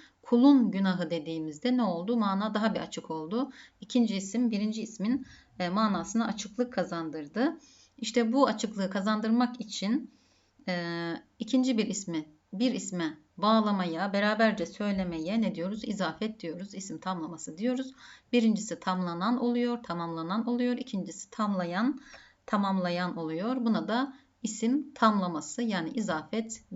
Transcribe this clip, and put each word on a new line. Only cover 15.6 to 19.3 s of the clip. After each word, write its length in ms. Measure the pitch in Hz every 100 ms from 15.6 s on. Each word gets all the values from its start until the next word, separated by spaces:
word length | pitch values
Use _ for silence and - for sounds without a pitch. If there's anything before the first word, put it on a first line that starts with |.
| 180 220
İzafet 560 | 226 196 190 - 214 -
diyoruz, 360 | 165 170 196 -
isim 240 | - 160
tamlaması 580 | 190 180 160 160 - 156
diyoruz. 360 | 233 254 262 - - - _
Birincisi 460 | 240 226 190 - 165
tamlanan 580 | - 185 175 170 202